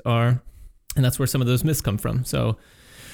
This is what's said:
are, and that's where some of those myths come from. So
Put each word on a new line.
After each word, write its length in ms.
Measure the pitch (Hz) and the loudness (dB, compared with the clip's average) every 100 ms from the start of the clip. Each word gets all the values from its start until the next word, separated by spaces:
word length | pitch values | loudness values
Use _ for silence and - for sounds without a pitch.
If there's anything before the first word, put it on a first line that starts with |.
| - | 0
are, 360 | 117 120 123 - - - - - - | 2 2 0 -4 -20 -20 -20 -6 0
and 80 | |
that's 140 | 123 - | 2 2
where 80 | 127 | 0
some 160 | 139 | 0
of 40 | 123 | 2
those 160 | 123 | 2
myths 200 | 160 147 | 2 0
come 160 | - 107 | 0 -2
from. 260 | 120 127 | -2 -4
So 320 | 127 139 117 107 - - - - - | -2 -2 -2 -2 -8 -20 -20 -20 -20